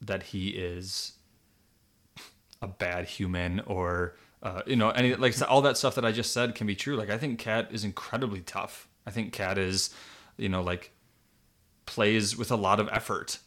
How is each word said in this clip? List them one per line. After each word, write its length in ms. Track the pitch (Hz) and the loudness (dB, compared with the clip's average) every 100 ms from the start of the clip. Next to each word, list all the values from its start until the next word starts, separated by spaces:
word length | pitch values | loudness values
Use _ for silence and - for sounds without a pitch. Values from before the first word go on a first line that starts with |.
that 220 | 107 95 | -6 -6
he 260 | - 98 95 | -4 -4 -4
is 640 | - 90 90 92 - - - _ _ _ _ _ _ _ _ _ - - _ _ - | -4 -6 -6 -8 -8 -8 -12 _ _ _ _ _ _ _ _ _ -20 -20 _ _ -12
a 60 | 98 | -10
bad 380 | - 90 90 87 | -2 -2 -2 -4
human 540 | - 95 90 87 95 | -4 -2 0 0 -2
or, 540 | - 92 87 87 87 - - _ | -2 -2 0 0 -2 -6 -20 _
uh, 180 | 98 92 - | -8 -6 0
you 100 | 123 | 4
know, 140 | 110 | 4
any, 260 | 123 123 127 | 4 4 4
like, 180 | 127 | 2
so 120 | 123 - | 2 4
all 160 | 139 | 6
that 140 | 139 120 | 6 4
stuff 180 | 131 131 | 2 2
that 100 | 117 | 0
I 60 | |
just 220 | 110 117 | 0 0
said 220 | 120 120 - | 0 0 0
can 120 | 107 | -2
be 80 | 95 | -2
true. 200 | 143 131 | -2 -2
Like, 140 | 101 | -2
I 80 | 113 | -2
think 220 | 143 117 | -2 -4
Kat 300 | 113 110 - | 0 0 0
is 120 | 110 | -4
incredibly 580 | 104 - - 117 127 95 | -4 -6 -4 -2 -2 -4
tough. 460 | - 98 - - - _ - | -6 -6 -8 -10 -20 _ -8
I 40 | |
think 240 | 107 104 | -6 -4
Kat 240 | - 92 98 | -2 0 0
is, 340 | 92 95 - - - - - - | 2 0 -2 -6 -20 -20 -18 -6
you 120 | 95 | -2
know, 120 | 92 | 0
like, 300 | 90 90 - _ _ _ _ _ _ _ _ _ - | 0 -4 -8 _ _ _ _ _ _ _ _ _ -8
plays 500 | - 104 110 101 113 | 2 4 6 4 0
with 140 | 117 | 0
a 40 | 113 | 2
lot 240 | 95 104 | 4 4
of 80 | 104 | 4
effort. 480 | 107 - 98 - - | 0 -2 -4 -4 -10